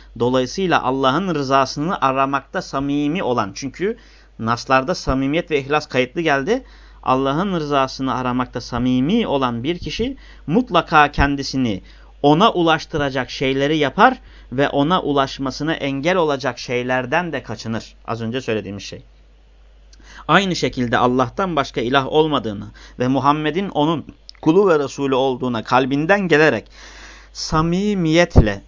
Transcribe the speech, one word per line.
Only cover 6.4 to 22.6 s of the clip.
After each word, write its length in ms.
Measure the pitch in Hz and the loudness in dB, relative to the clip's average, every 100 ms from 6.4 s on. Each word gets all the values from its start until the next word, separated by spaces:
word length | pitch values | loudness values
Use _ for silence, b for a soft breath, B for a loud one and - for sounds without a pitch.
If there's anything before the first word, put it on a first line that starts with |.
| 135 254 b b b b | 0 -2 b b b b
Allah'ın 500 | - 131 135 143 202 180 | 0 0 2 0 -2 -2
rızasını 560 | 147 143 131 - 135 123 | 0 0 0 -2 -4 -2
aramakta 460 | 127 123 123 123 | -2 -2 -4 -6
samimi 680 | - 123 123 127 135 226 143 | -6 -2 0 0 2 0 0
olan 360 | 139 131 117 | 0 -2 -2
bir 160 | 127 175 | -4 -6
kişi 380 | - - 240 - B B - | -6 -4 -4 -6 B B -2
mutlaka 640 | 180 - 175 - 160 143 | 0 2 2 4 4 4
kendisini 680 | - 143 143 131 135 123 95 b b b - | 4 0 0 -4 -2 -2 -2 b b b 0
ona 300 | 143 151 214 | 4 6 4
ulaştıracak 800 | 180 165 156 - 160 139 131 120 | 4 2 0 -2 -4 -2 -4 -6
şeyleri 460 | - 131 135 139 156 | -4 -2 0 0 2
yapar 400 | 139 160 233 254 b b b | 0 4 2 2 b b b
ve 180 | 123 143 | -2 0
ona 320 | 143 143 180 | 2 2 2
ulaşmasına 720 | - 139 135 - 135 127 151 | 0 0 0 -2 -6 -4 -4
engel 420 | 160 139 139 147 185 | -4 -4 -4 0 2
olacak 440 | 156 139 131 123 | 0 0 -4 -6
şeylerden 720 | - 123 123 127 127 156 175 | -4 -4 0 -2 0 -2 -2
de 100 | 139 | -6
kaçınır. 520 | - 107 113 113 - - - | -8 -10 -6 -6 -8 -14 -10
Az 140 | 117 | -8
önce 200 | 113 127 | -6 -6
söylediğimiz 420 | 127 110 101 98 | -4 -4 -6 -10
şey. 180 | - - - - _ _ _ - - - - - B B - | -12 -16 -18 -20 _ _ _ -20 -20 -20 -20 -20 B B 0
Aynı 280 | 165 196 165 | 2 2 0
şekilde 420 | 135 131 120 113 | -2 -2 0 2
Allah'tan 580 | 120 127 120 - 190 156 | 2 2 0 -2 -4 -2
başka 260 | 131 - | -4 -4
ilah 260 | 117 139 131 | -2 0 2
olmadığını 600 | 151 156 139 110 101 | 2 2 0 -4 -8